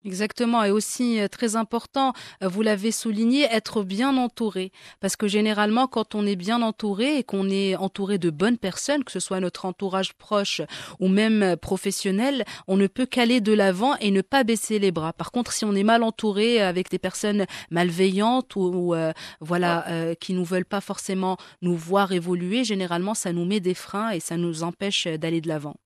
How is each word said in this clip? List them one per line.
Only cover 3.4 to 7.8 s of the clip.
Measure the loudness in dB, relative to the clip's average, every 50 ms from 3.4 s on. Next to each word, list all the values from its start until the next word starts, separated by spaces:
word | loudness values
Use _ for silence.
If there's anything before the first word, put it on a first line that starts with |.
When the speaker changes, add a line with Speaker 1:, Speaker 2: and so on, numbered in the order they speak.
| 4 2
Speaker 1:
être | 2 0 -2 -2 -4 -4
bien | -4 -2 -2 0 0 2 2
entouré. | 2 0 -2 _ -4 -4 -4 -2 -4 -8 -8 _ -18 -20 -20 -12 _
Parce | -4 -4 -2
que | _ -2
généralement, | 0 2 2 2 2 2 2 2 2 4 2 2 2
quand | 0 -4 -4 _ -2
on | -2 0
est | 0 0
bien | -2 -2 -2 0 2
entouré | 0 0 -2 -2 -4 -4 -2 0 0 0 0 0
et | -2
qu'on | -2 -2 -2 0 0
est | 0 0 2 0 0
entouré | 0